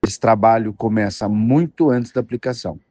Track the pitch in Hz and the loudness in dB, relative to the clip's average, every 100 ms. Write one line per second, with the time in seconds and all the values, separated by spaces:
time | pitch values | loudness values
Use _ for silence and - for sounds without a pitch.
0 | 107 - - 110 110 113 107 101 113 107 | -2 0 0 4 4 2 0 -4 -2 0
1 | 101 95 104 107 110 139 170 - 156 123 | -2 -4 -2 0 2 2 0 0 2 2
2 | 117 127 - 120 - 120 - 82 _ | -2 -6 -6 -6 -6 -6 -10 -12 _